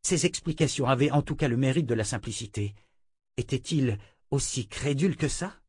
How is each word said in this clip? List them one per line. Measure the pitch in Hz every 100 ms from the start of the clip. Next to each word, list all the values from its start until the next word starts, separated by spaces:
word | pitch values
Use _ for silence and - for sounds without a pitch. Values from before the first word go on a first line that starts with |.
Ces | - 175 170
explications | - - 151 147 - 127
avaient | 131 143
en | 143
tout | - 143
cas | 147
le | 120
mérite | 135 135 135
de |
la | 113
simplicité. | 107 120 117 107 110 107 104 104 _ _ _ _ _ -
Était-il | 123 131 - 160 131 104 - _ _
aussi | 139 - - 113
crédule | - 143 139 185 156
que | 185
ça ? | - 185 -